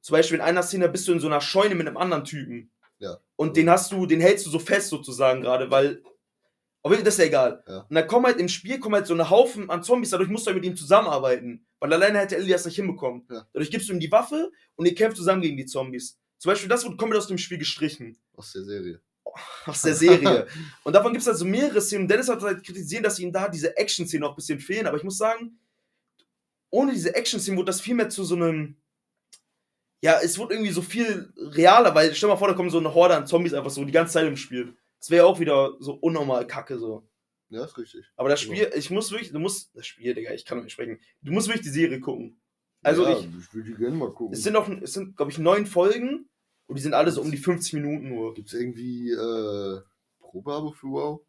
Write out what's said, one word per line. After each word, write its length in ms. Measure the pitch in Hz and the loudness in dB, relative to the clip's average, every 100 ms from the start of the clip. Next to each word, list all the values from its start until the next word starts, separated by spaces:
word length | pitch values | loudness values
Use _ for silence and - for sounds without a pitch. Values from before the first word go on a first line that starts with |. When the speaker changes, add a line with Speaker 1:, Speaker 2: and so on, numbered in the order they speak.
Speaker 1:
zum 120 | - | 2
Beispiel 240 | 156 165 165 | 2 4 2
in 60 | |
einer 180 | 135 180 | 2 0
Szene 260 | 175 190 180 | 0 0 0
bist 200 | 180 - | 0 -2
du 40 | |
in 80 | 170 | 0
so 80 | 151 | 2
einer 120 | 147 | -2
Scheune 340 | - 190 208 | 0 2 2
mit 120 | 185 120 | 0 -4
einem 100 | 110 | -4
anderen 280 | 185 160 | -2 -2
Typen. 460 | 135 151 135 120 113 _ _ _ | -4 -12 -12 -14 -16 _ _ _
Speaker 2:
Ja. 200 | 98 87 _ - | -14 -14 _ -4
Speaker 1:
Und 120 | 156 | 0
Speaker 2:
Ja. 40 | |
Speaker 1:
den 160 | 156 165 | 4 6
hast 200 | 180 185 | 6 4
du, 120 | 196 175 | -2 0
den 140 | 160 | 4
hältst 240 | 175 202 170 | 6 4 0
du 40 | |
so 80 | 160 | -6
fest 300 | - 202 190 | 0 -2 -2
sozusagen 500 | - - 120 131 127 | -8 -8 0 2 2
gerade, 300 | 120 127 127 | 0 -2 2
weil, 320 | 135 143 - - _ _ _ _ _ _ _ | 2 2 -2 -16 _ _ _ _ _ _ _
aber 140 | 151 202 | 2 4
das 160 | 208 | 4
ist 40 | 202 | 4
ja 60 | |
egal. 400 | 160 143 127 - - | 4 4 2 0 -14
Speaker 2:
Ja. 140 | 95 - | -16 -2
Speaker 1:
Und 60 | |
dann 120 | 156 160 | 0 2
kommen 200 | 240 247 | 4 4
halt 120 | 240 | 2
im 100 | 175 | -2
Spiel, 300 | - 185 262 | -4 -6 -8
kommen 160 | 214 | 0
halt 120 | 208 202 | 0 0
so 80 | |
eine 160 | 170 160 | 0 4
Haufen 400 | 202 254 208 196 | 6 4 0 -6
an 120 | 175 | -6
Zombies, 280 | 175 247 233 | 0 0 0
dadurch 180 | - 185 | -2 -2
musst 180 | 214 214 | -2 -4
du 40 | |
halt 60 | 185 | -4
mit 60 | 175 | -4
ihm 60 | 180 | -8
zusammenarbeiten. 880 | 143 196 190 147 131 123 123 117 _ _ | 4 4 6 0 0 0 -2 -14 _ _
Weil 160 | 147 | 0
alleine 240 | 160 196 208 | 4 4 2
hätte 180 | 196 170 | 0 -2
Ellie 160 | 190 | 2
das 140 | 180 175 | 0 0
nicht 100 | 170 | -6
hinbekommen. 500 | 196 - 131 123 _ | -6 -4 -6 -8 _
Speaker 2:
Ja. 160 | 117 - | -16 -10
Speaker 1:
Dadurch 160 | 135 151 | -6 -4
gibst 180 | 220 190 | -4 -4
du 60 | |
ihm 60 | 180 | -6
die 120 | 160 | 2
Waffe 400 | 214 247 302 359 _ _ - | 2 2 -4 -6 _ _ 0
und 80 | |
ihr 100 | 175 | 0
kämpft 220 | 175 220 214 | 4 0 2
zusammen 240 | 180 190 | 0 2
gegen 160 | 165 139 | 0 -4
die 80 | |
Zombies. 540 | 127 135 131 127 - _ _ _ | -8 -6 -6 -8 -12 _ _ _
Zum 140 | 165 | -2
Beispiel, 180 | 202 190 | -2 0
das 160 | 240 | -2
wird 140 | 240 - | -2 -6
komplett 240 | 220 214 | -2 -2
aus 60 | 196 | -2
dem 100 | 185 | -6
Spiel 180 | - 175 | -6 -8
gestrichen. 600 | 147 - 156 151 117 113 _ - | -8 -4 -6 -6 -18 -20 _ -20
Speaker 2:
Aus 160 | - | -18
der 120 | 95 | -16
Serie. 360 | 98 101 90 82 _ _ - - - - | -12 -10 -10 -14 _ _ -18 -16 -18 -14
Speaker 1:
Aus 160 | - 143 | -10 -2
der 140 | 160 | 0
Serie. 520 | 143 175 180 196 120 - 156 | 6 8 8 8 2 0 -10
Speaker 2:
<laughs> 200 | 160 - | -16 -10
Speaker 1:
Und 80 | - | 4
davon 200 | 185 226 | 6 6
gibt's 140 | 233 247 | 0 -2
halt 120 | 170 | 0
so 80 | 180 | 0
mehrere 340 | 220 285 208 | 0 2 0
Szenen. 260 | 202 202 185 | -2 -2 0
Dennis 220 | 214 254 | 0 0
hat 140 | 240 | -2
halt 200 | 202 185 - | -4 -6 -8
kritisiert, 400 | 185 156 214 214 | -14 -10 -4 -4
dass 120 | 190 | -4
ihm 140 | 180 | -6
da 160 | 185 196 | -4 -4
diese 260 | 170 160 - | -4 -4 -2
Action-Szenen 420 | 208 - 170 156 | -4 -2 -4 -4
noch 100 | 147 | -4
ein 60 | 143 | -8
bisschen 240 | - 143 | -8 -8
fehlen, 260 | - 202 190 | -4 -4 -2
aber 120 | 151 | -4
ich 60 | |
muss 120 | 180 190 | -6 -2
sagen, 420 | 214 226 233 _ _ _ _ _ _ _ _ _ _ _ _ | -2 -2 -8 _ _ _ _ _ _ _ _ _ _ _ _
ohne 240 | 208 277 | 0 2
diese 220 | 226 170 | 0 -2
Action-Szenen 420 | 226 233 220 185 190 | -2 -2 -4 -4 -2
wurde 100 | 185 | -2
das 120 | 185 | -4
viel 140 | - | -2
mehr 160 | 240 220 | -2 -2
zu 140 | - | -4
so 100 | 180 | -4
einem, 420 | 175 170 160 147 - _ _ _ _ _ - _ _ _ _ _ _ | 0 0 -2 -6 -12 _ _ _ _ _ -20 _ _ _ _ _ _
ja, 160 | 156 - | 2 2
es 160 | 170 180 | 2 -2
wurde 160 | 226 | -4
irgendwie 180 | 220 208 | -4 -2
so 100 | 170 | -4
viel 500 | 175 220 233 190 - - | -4 -4 -2 -2 -8 -14
realer, 580 | 143 147 175 220 220 | -6 6 8 10 8
weil 200 | 156 156 | 6 4
stell 140 | 151 208 | 4 2
mal 80 | 196 | 2
vor, 120 | 196 | 2
da 60 | |
kommen 160 | 185 180 | 0 0
so 80 | 165 | 0
eine 140 | 156 | 2
Horde 220 | 165 180 160 | 4 6 4
an 100 | 139 | 2
Zombies 280 | 170 175 | 0 0
einfach 160 | 143 139 | -2 -6
so 140 | 139 | -6
die 80 | 139 | 0
ganze 220 | 160 170 | 0 2
Zeit 120 | 165 160 | 0 0
im 100 | 139 | -2
Spiel. 400 | - 127 117 - _ _ | -8 -8 -8 -12 _ _
Das 120 | - | 2
wär 80 | 170 | 6
ja 60 | |
auch 160 | 175 180 | 8 6
wieder 340 | 160 139 135 - | 2 2 2 -2
so 160 | 139 | -12
unnormal 520 | 139 165 160 139 127 123 | -2 -2 0 0 -2 -2
kacke, 320 | 139 - 127 | -10 -10 -10
so. 280 | 113 107 _ _ _ _ _ | -8 -10 _ _ _ _ _
Speaker 2:
Ja, 140 | 110 | -12
ist 120 | 131 - | -12 -12
richtig. 280 | 113 - - - | -16 -18 -20 -4
Speaker 1:
Aber 120 | 127 | 0
das 140 | 143 | 0
Speaker 2:
Genau. 120 | 110 | -2
Speaker 1:
Spiel, 160 | 180 214 - | -2 -2 -2
ich 140 | 143 | -4
muss 200 | 190 208 | -4 -4
wirklich, 220 | 214 196 | -8 -8
du 80 | 147 | -4
musst, 300 | 175 180 - | -4 -4 -10
das 100 | - - | -18 -20
Spiel, 280 | - 117 | -10 -8
Digga, 180 | 117 113 | -6 -8
ich 120 | 110 | -12
kann 140 | - 120 | -8 -10
noch 60 | |
nicht 80 | 104 | -10
sprechen. 280 | - 120 113 _ _ | -12 -12 -12 _ _
Du 120 | 139 | -4
musst 160 | 185 196 | -2 0
wirklich 140 | 226 | -4
die 60 | 165 | -4
Serie 280 | 139 165 127 | 0 0 0
gucken. 400 | - 123 117 _ _ _ _ _ | -6 -8 -12 _ _ _ _ _
Also 220 | 147 160 | 2 4
Speaker 2:
Ja, 140 | 170 117 | 4 2
Speaker 1:
ich, 80 | 90 | -2
Speaker 2:
ich 260 | 85 87 | -16 -14
will 100 | 110 | -14
die 100 | 110 | -14
gerne 220 | 110 117 160 | -6 -4 -2
mal 160 | 120 | -6
gucken. 200 | - 117 | -8 -10
Speaker 1:
es 80 | 110 | -4
sind 80 | 110 | 2
noch, 160 | 214 - | 2 0
es 240 | - - | -8 -10
sind, 240 | 196 190 - | -10 -12 -6
glaub 120 | 143 | -6
ich, 100 | 143 | 0
neun 280 | 160 202 208 | 2 2 2
Folgen 600 | 175 185 240 247 311 - _ _ _ _ | 2 2 2 -2 -6 -10 _ _ _ _
und 80 | 143 | -8
die 40 | |
sind 120 | 147 | 0
alle 160 | 127 160 | 2 2
so 100 | 156 | 2
um 100 | 147 | -4
die 40 | 139 | -4
fünfzig 340 | 180 170 - | -2 -2 -4
Minuten 360 | 151 143 147 135 | -6 -6 -6 -8
nur. 260 | 120 113 | -8 -8
Speaker 2:
Gibt's 180 | 110 107 | -10 -12
irgendwie, 580 | 120 123 117 123 123 120 | -8 -8 -8 -10 -8 -6
äh, 720 | 117 113 113 107 101 98 95 _ _ _ _ | -4 -4 -4 -4 -6 -8 -10 _ _ _ _
Probeabo 500 | - 92 127 147 151 | -20 -14 -8 -8 -8
für 160 | 147 135 | -12 -10
WoW? 340 | 139 147 156 | -6 -6 -8